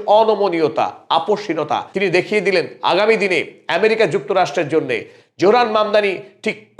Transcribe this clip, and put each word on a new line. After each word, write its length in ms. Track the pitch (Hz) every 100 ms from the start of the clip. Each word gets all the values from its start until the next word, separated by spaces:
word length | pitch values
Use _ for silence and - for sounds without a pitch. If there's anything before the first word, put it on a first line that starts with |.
| - 208
অনমনীয়তা, 680 | 220 208 196 170 147 127 101 - - 160
আপোষহীনতা 600 | 165 208 - 160 147 113 -
তিনি 140 | 190 190 175
দেখিয়ে 280 | - 214 190
দিলেন। 180 | 185 135 - -
আগামী 240 | 170 220 220
দিনে 160 | 196 170 104 - - 165
আমেরিকা 280 | 214 214 208
যুক্তরাষ্ট্রের 580 | 180 - 190 175 - 151
জন্যে 240 | 156 135 117 - - _ -
জোহরান 300 | 170 240 233 214
মামদানি 360 | 208 214 202 170 - _
ঠিক 120 | 220 - - -